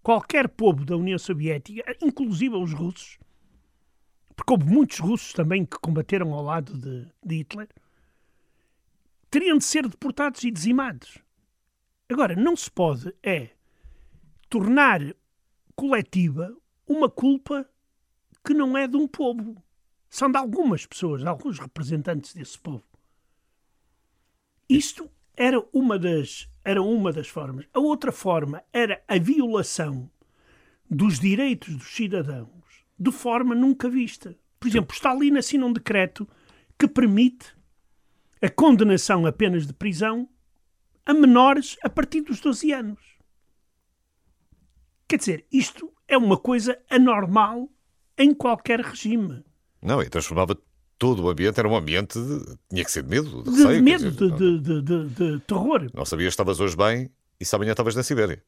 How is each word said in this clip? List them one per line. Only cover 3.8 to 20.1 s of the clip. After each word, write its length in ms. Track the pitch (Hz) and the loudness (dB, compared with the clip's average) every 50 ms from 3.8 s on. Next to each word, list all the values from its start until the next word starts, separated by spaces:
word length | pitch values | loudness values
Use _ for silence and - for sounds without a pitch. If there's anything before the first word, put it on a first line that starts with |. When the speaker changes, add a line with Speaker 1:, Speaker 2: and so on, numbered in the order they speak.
| _ _ _ _ _ _ _ _ _ _ _ | _ _ _ _ _ _ _ _ _ _ _
Speaker 1:
porque 200 | - - - 254 | -10 0 2 2
houve 120 | 190 143 | 2 4
muitos 320 | 147 208 294 285 - - - | 4 4 4 4 2 0 -6
russos 340 | 160 185 240 - - - - | -4 -4 -4 -4 -6 -10 -6
também 320 | - 165 156 185 196 175 | -4 -2 -2 -2 -2 -4
que 120 | - - | -4 -8
combateram 560 | - - 160 165 160 151 - 202 190 180 160 147 | -10 -6 -4 -4 -4 -2 -2 -4 -4 -2 -4 -6
ao 80 | 147 | -8
lado 360 | 147 143 160 165 143 127 - | -6 -6 -6 -6 -8 -8 -12
de, 280 | 131 123 135 127 123 120 170 _ _ | -12 -12 -12 -12 -12 -14 -18 _ _
de 140 | _ 165 165 | _ -8 -8
Hitler, 320 | 160 147 _ - 208 214 214 _ _ _ _ _ _ _ _ _ _ _ _ _ _ _ _ _ _ _ _ _ _ _ _ _ _ _ _ _ _ _ _ | -8 -8 _ -14 -16 -16 _ _ _ _ _ _ _ _ _ _ _ _ _ _ _ _ _ _ _ _ _ _ _ _ _ _ _ _ _ _ _ _ _
teriam 280 | - 294 359 359 320 | -2 0 2 2 2
de 80 | 277 - | 2 2
ser 200 | - - 311 277 233 | 0 -2 -2 -2 -4
deportados 520 | - _ - 277 - - 285 285 247 - - | -8 _ -8 -8 -4 -4 -4 -6 -4 -6 -6
e 60 | 240 | -6
dizimados. 680 | 233 160 156 220 247 262 269 247 165 120 - - - - _ _ _ _ _ _ _ _ _ _ _ _ _ _ _ _ _ _ | -6 -4 -2 0 0 0 -2 -4 -10 -14 -18 -20 -20 -20 _ _ _ _ _ _ _ _ _ _ _ _ _ _ _ _ _ _
Agora, 240 | 247 277 269 190 165 | 0 0 0 0 2
não 220 | 180 240 330 349 | 0 2 2 0
se 160 | - - - | -2 -6 -10
pode 420 | _ - 180 160 143 120 131 180 - _ | _ -2 0 0 0 -4 -8 -12 -14 _
é 280 | - 208 180 151 120 110 _ _ _ _ _ _ _ - - _ - _ _ - _ _ _ _ _ _ | -4 -4 -4 -4 -6 -12 _ _ _ _ _ _ _ -20 -20 _ -20 _ _ -20 _ _ _ _ _ _
tornar 520 | - 226 190 208 247 285 285 262 208 170 143 139 - _ _ _ _ _ _ _ _ _ _ _ _ | -4 -2 2 4 4 6 6 4 4 2 -2 -8 -12 _ _ _ _ _ _ _ _ _ _ _ _
coletiva 800 | - 269 277 269 220 180 _ - 185 175 160 135 156 170 190 240 - _ _ _ _ _ | -8 -2 0 0 -2 -2 _ 0 0 0 0 -2 -4 -8 -10 -12 -20 _ _ _ _ _
uma 240 | - 285 311 311 - | -4 0 0 0 0
culpa 580 | - - 240 269 277 269 _ - 294 277 269 _ _ _ _ _ _ _ _ _ _ _ _ _ _ _ _ | 0 0 0 0 0 0 _ -8 -8 -8 -8 _ _ _ _ _ _ _ _ _ _ _ _ _ _ _ _
que 100 | - 294 | -2 0
não 240 | 302 277 262 254 | 0 2 0 0
é 80 | 269 277 | -2 -2
de 100 | 254 254 | 0 0
um 100 | 285 302 | -2 -2
povo. 480 | 277 - - 294 247 240 233 208 226 220 185 _ _ _ _ _ _ _ _ _ | -2 -4 -4 -4 -4 -2 -4 -10 -12 -14 -18 _ _ _ _ _ _ _ _ _
São 200 | _ | _